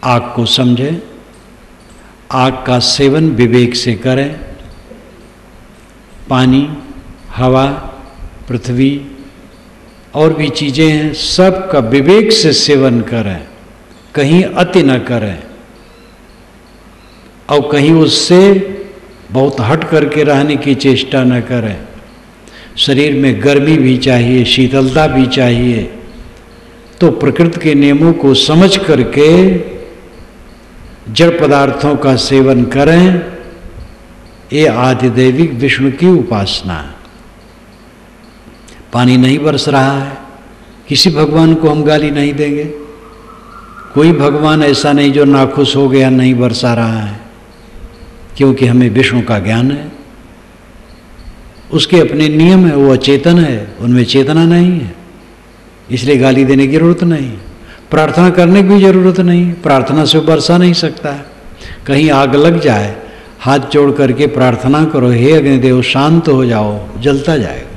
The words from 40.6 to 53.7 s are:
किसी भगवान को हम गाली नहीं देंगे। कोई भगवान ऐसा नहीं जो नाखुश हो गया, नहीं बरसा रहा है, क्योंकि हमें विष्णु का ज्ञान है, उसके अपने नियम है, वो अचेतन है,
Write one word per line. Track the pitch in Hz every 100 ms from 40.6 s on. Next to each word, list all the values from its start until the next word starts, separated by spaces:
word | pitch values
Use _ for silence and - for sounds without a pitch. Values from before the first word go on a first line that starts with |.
| - - -
किसी | 139 -
भगवान | 151 156 156 160
को | 160 160
हम | 147
गाली | 151 151 151
नहीं | 147 143
देंगे। | 139 147 147 151 - - - - - - - - - - - -
कोई | 135 160
भगवान | 156 143 143 156 156
ऐसा | 147 135 151
नहीं | 143 143
जो | 135
नाखुश | 143 139 135 143 139 135
हो | 139
गया, | 135 131
नहीं | 127 127
बरसा | 127 123 113 123
रहा | 117 113 113
है, | 104 107 - - - - - - - - - - - -
क्योंकि | 139 131 123
हमें | 120 123
विष्णु | 107 127 123
का | 110 110
ज्ञान | 95 113 127
है, | 143 151 - - - - - - - - - - - - - - - - - -
उसके | - - 175
अपने | 156 143 156
नियम | 151 165 185 175
है, | 147
वो | 139
अचेतन | 131 139 139 170 170
है, | 160 117 101